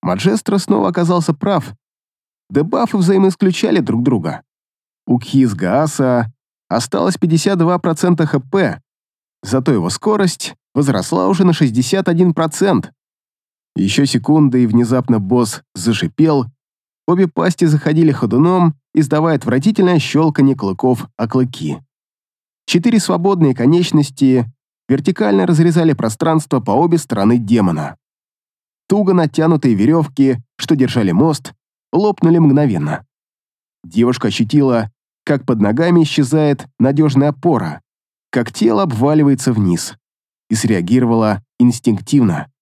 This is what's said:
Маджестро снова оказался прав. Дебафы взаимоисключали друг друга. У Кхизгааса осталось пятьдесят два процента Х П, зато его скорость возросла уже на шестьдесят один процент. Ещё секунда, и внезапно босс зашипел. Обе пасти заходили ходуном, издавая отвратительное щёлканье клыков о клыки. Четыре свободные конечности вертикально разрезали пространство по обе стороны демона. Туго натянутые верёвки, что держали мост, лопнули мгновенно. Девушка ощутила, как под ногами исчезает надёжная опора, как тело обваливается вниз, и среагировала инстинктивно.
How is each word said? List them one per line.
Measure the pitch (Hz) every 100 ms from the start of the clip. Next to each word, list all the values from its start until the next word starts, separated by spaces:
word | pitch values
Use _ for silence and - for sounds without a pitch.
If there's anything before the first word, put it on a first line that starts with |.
Маджестро | 185 92 165 220 - 202
снова | - 202 190
оказался | 170 170 175 160
прав. | 151 202 190 - 107 _ _ _ _ _ _ _
Дебафы | 107 165 254 240 208
взаимоисключали | 175 196 190 180 190 170 214 -
друг | 120 107
друга. | 123 113 80 73 _ _ _ _ _ _ -
У | 123
Кхизгааса | - 139 127 98 92 120 151 - 131 123 113 _ _ _ _
осталось | - - - 175 180
пятьдесят | 170 160 196 196
два | 165 180
процента | 175 160 180 175 156
Х | 143
П, | 131 196 156 85 _ _ _ _ _ _
зато | 110 131 131
его | 117 85
скорость | - 214 208 190 - - - _
возросла | 131 143 101 92 - 92
уже | 175
на | 180
шестьдесят | 165 143 113 - 190 185
один | 170 180
процент. | 160 160 - 196 180 - _ _ _ _ _ _ _ _ -
Ещё | 95 - 143
секунда, | 120 110 156 143 127
и | 120
внезапно | 113 120 127 123 113
босс | 95 123 113 - _ -
зашипел. | 117 107 - - 160 143 123 _ _ _ _ _ -
Обе | 180 185
пасти | - - 170 165
заходили | 147 - 151 160
ходуном, | 139 113 117 165 185 170 151 _
издавая | - 147 151 165 143
отвратительное | - 127 170 208 180 175
щёлканье | - 143 160 143 139 131
клыков | 98 95 131 123 - -
о | 117
клыки. | 127 127 - 151 143 _ _ _ _ _ _ _ _ -
Четыре | 175 233 233
свободные | - 175 180 190 147 123
конечности | 123 170 175 156 139 - 135 127 113 - _ _ _
вертикально | 135 147 180 208 196 180
разрезали | 156 165 170 160
пространство | 143 113 107 165 160 151 135
по | -
обе | 110 170 165
стороны | - 107 101 120
демона. | 104 117 92 78 73 - _ _ _ _ _ _ _ _ _
Туго | 202 196
натянутые | 185 156 - 160 160 135
верёвки, | 104 110 165 147 - 135 123 - -
что | - 151
держали | 123 127 101
мост, | 87 160 147 - - _ _ _
лопнули | 170 208 196 165 170
мгновенно. | 160 139 147 90 73 78 - _ _ _ _ _ _ _
Девушка | 87 95 120 120 110
ощутила, | - 110 151 135 120 104 _ _ _
как | - 143 -
под | 117
ногами | 101 117 170 175
исчезает | 156 - 131 156 151 139 - _
надёжная | 127 143 151 131 143
опора, | - 175 127 85 73 _ _ _ _ _
как | 127 117
тело | - 113 110
обваливается | 190 110 135 156 143 131 -
вниз, | 110 95 85 - - _ _ _ _ _
и | 107
среагировала | 107 101 87 123 120 117 110 98 _ _
инстинктивно. | 123 117 - 101 - 147 113 78 - _